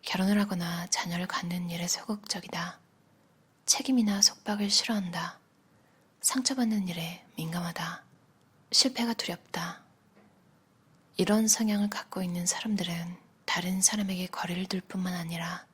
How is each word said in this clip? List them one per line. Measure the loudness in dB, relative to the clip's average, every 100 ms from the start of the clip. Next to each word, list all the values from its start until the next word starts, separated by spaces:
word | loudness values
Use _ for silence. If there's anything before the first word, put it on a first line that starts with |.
결혼을 | -2 0 4 4
하거나 | 2 0 -2 -4 -2
자녀를 | -2 -2 -4 -2
갖는 | -4 -2 -4 -4
일에 | -4 -2
소극적이다. | -4 -4 -8 -4 -8 -4 -6 -6 -10 _ _ _ _ _ _ _ _ 0
책임이나 | 0 4 4 4 6
속박을 | 4 4 -4 0 4
싫어한다. | 2 4 0 0 -4 -6 -8 _ _ _ _ _ _ _ _
상처받는 | 0 2 0 2 2 2 0
일에 | -2 -6 -8 -12
민감하다. | -8 -4 -2 -4 -4 -6 -6 -14 _ _ _ _ _ _
실패가 | 2 2 2 -2
두렵다. | -2 -6 -8 _ -6 -6 -8 -18 _ _ _ -20 _ _ _ _ _ _ _ _ 0
이런 | 4 4 6
성향을 | 4 4 2 2
갖고 | 0 -6 -4
있는 | -2 -2 -2
사람들은 | -2 0 0 0 -4 -6 -10 _ _ -4
다른 | -2 0 4
사람에게 | 4 4 -2 -2 -4
거리를 | -4 -4 -2 -2
둘 | -4
뿐만 | -4 -4 -4
아니라 | -4 -4 -4 -4 -6 -10